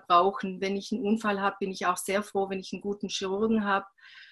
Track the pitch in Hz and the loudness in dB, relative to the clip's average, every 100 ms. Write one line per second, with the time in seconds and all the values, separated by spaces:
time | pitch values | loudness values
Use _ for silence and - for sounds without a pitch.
0 | - 175 190 196 190 180 190 202 - 208 | 6 6 6 2 -4 -4 -2 -2 -4 -2
1 | 202 220 214 196 196 196 190 190 180 180 | 0 0 0 0 -2 -2 -4 -2 -2 -2
2 | - 196 202 196 190 190 190 185 202 202 | 0 -2 0 -2 -2 -4 -6 -8 -6 -6
3 | 190 - 190 196 220 226 202 196 - _ | -6 -4 -2 0 2 2 2 -2 -4 _
4 | - - - | -20 -20 -20